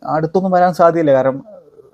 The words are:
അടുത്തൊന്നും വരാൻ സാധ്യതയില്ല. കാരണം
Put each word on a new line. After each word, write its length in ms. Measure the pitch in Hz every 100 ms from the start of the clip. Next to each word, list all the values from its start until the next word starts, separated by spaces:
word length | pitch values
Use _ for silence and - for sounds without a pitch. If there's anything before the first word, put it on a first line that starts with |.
| 139
അടുത്തൊന്നും 460 | 147 160 185 190
വരാൻ 220 | 180 180
സാധ്യതയില്ല. 400 | 165 170 165 156
കാരണം 300 | 135 131 135 - 185 - - -